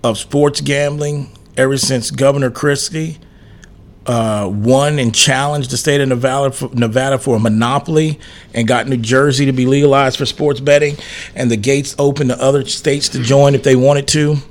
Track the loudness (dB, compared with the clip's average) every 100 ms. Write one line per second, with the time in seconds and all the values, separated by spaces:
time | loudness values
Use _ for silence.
0 | -2 -4 -4 0 2 0 -4 -2 -2 -4
1 | -6 -6 -10 -16 -12 -2 0 0 -2 -2
2 | -4 0 0 2 -2 -2 -2 -2 -4 -8
3 | -8 -12 -20 -20 -20 -20 -20 -20 -20 -12
4 | -4 -2 0 -2 -4 -2 2 2 2 0
5 | -2 0 0 0 -2 -4 -4 -4 0 0
6 | 0 0 0 0 -2 -4 -6 -2 0 0
7 | 0 -2 0 0 2 0 0 -2 0 0
8 | 0 -4 -12 -20 -10 -4 0 0 0 -4
9 | 2 2 2 2 0 0 2 4 4 4
10 | 2 -2 -6 -2 -2 0 2 2 2 -4
11 | -12 -16 -14 -4 -2 0 0 0 -2 0
12 | 0 2 -2 0 2 2 -2 -4 -2 -2
13 | -4 -4 2 4 4 4 4 4 4 2
14 | 0 0 0 -2 -6